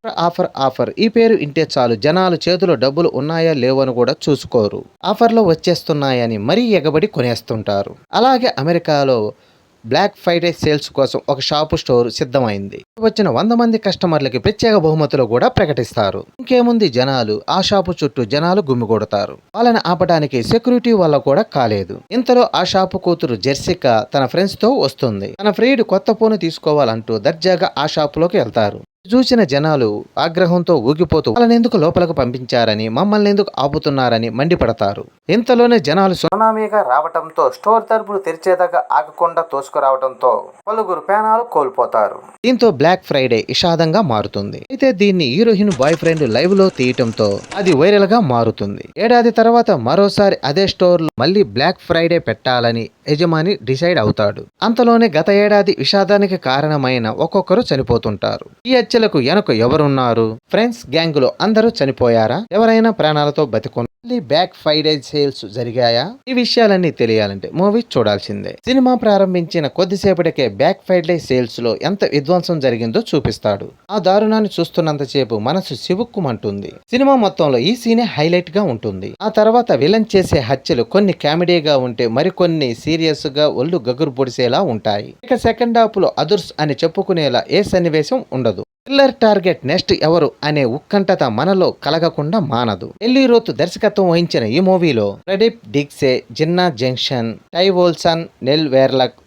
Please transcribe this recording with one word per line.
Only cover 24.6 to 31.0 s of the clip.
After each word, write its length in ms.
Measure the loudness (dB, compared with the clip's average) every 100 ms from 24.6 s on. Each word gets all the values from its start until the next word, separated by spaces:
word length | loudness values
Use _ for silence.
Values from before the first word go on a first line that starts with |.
తో 80 | 0
వస్తుంది. 640 | 2 -2 -2 -4 -4 -8 -4
తన 100 | -2
ఫ్రెండ్ 320 | 2 2 2
కొత్త 280 | 0 0 0
ఫోన్ 260 | 0 0 0
తీసుకోవాలంటూ 800 | -4 -4 0 2 0 -2 -4 -2
దర్జాగా 520 | -2 0 0 0 -2 -2
ఆ 80 | -4
షాపులోకి 500 | -2 -2 0 0 0
వెళ్తారు. 440 | 0 0 -2 -4 -18 _ 0
చూసిన 320 | 0 4 2
జనాలు 600 | 2 2 0 2 0 -2 -8 -4
ఆగ్రహంతో 580 | -2 0 2 2 2 2 2
ఊగిపోతూ 440 | 0